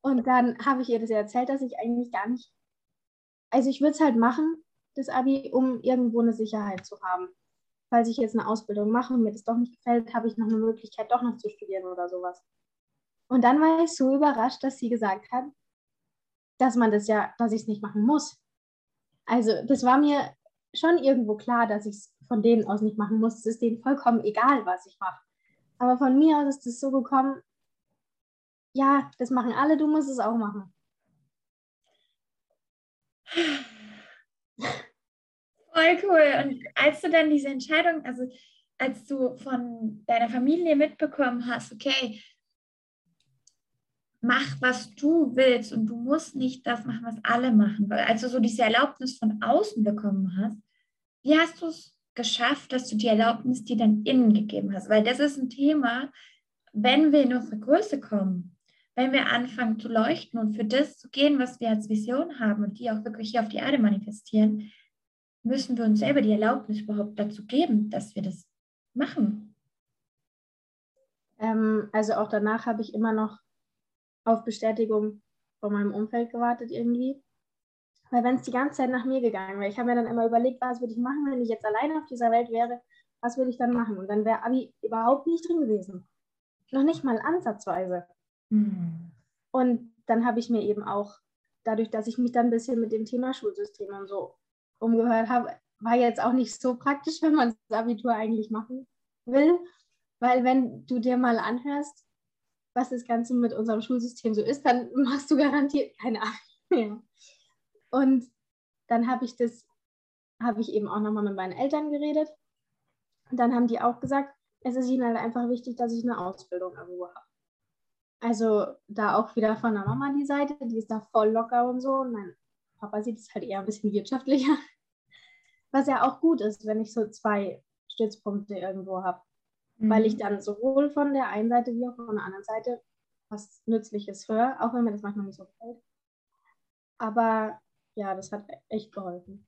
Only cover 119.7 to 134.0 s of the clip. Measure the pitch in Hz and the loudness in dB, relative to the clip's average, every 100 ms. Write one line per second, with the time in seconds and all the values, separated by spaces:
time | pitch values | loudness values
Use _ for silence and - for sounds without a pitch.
119.7 | 208 196 254 277 285 277 285 285 294 240 | -2 -2 -4 -2 -2 -2 -2 -2 -4 -6
120.7 | 226 214 220 - 226 214 226 226 240 247 | -6 -6 -8 0 2 4 2 0 0 0
121.7 | 247 262 269 262 220 185 - _ _ _ | -2 -2 -2 -2 -8 -12 -18 _ _ _
122.7 | _ 208 214 226 220 - 214 170 196 196 | _ -8 -6 -6 -10 -12 -12 -8 -8 -8
123.7 | - 214 196 196 262 - 277 262 285 - | -4 -2 -2 -4 -6 0 2 2 0 -2
124.7 | _ _ _ _ _ _ _ _ _ _ | _ _ _ _ _ _ _ _ _ _
125.7 | 269 269 262 - - 330 302 208 208 214 | 0 2 2 0 2 0 2 -2 -6 -6
126.7 | 214 214 233 214 - 214 208 196 - _ | -4 -4 -4 -4 -4 -2 -2 -4 -10 _
127.7 | _ _ - 214 214 214 202 202 190 185 | _ _ -4 -4 -4 -8 -8 -8 -8 -8
128.7 | 190 185 185 185 180 _ _ _ _ _ | -8 -8 -6 -6 -6 _ _ _ _ _
129.7 | _ 220 214 220 214 202 202 - 208 254 | _ 2 4 4 0 -4 -4 -6 -4 0
130.7 | 269 294 294 285 277 240 202 226 240 240 | 2 2 0 0 0 -2 -2 0 0 0
131.7 | 233 247 240 233 208 190 196 208 220 233 | -4 -6 -8 -6 -6 -6 -12 -8 -8 -6
132.7 | 240 _ _ _ _ _ 208 208 _ - | -8 _ _ _ _ _ -16 -16 _ -4
133.7 | 226 214 208 | -4 -4 -10